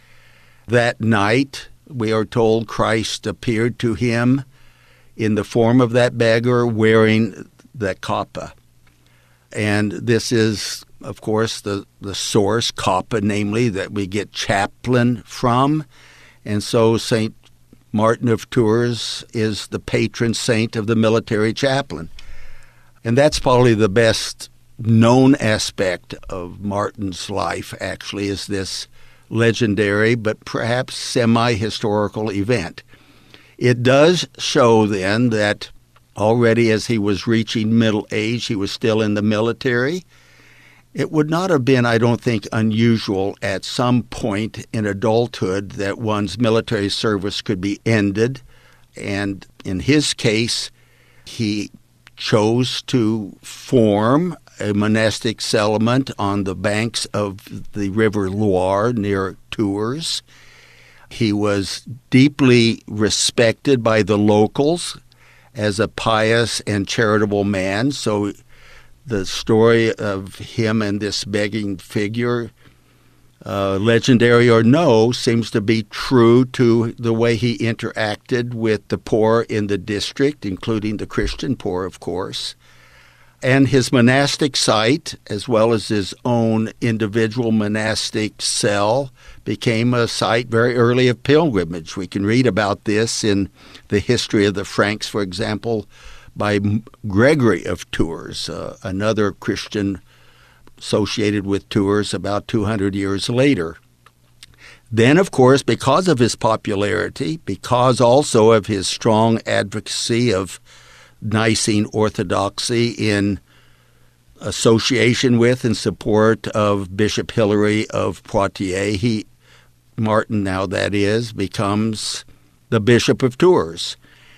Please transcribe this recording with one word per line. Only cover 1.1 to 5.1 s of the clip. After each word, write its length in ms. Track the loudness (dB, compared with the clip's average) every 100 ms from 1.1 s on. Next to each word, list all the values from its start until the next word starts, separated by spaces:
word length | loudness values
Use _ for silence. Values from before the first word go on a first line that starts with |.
| 2 2 2 0 -6 -18 -20 -14
we 240 | -6 -2
are 140 | 0 -2
told 420 | 0 2 2 -2
Christ 600 | -2 0 0 -2 -6 -8
appeared 500 | -6 -4 -2 -2 -2
to 140 | -4
him 500 | -2 -2 0 2 0 -2 -16 -20 _ _ _ _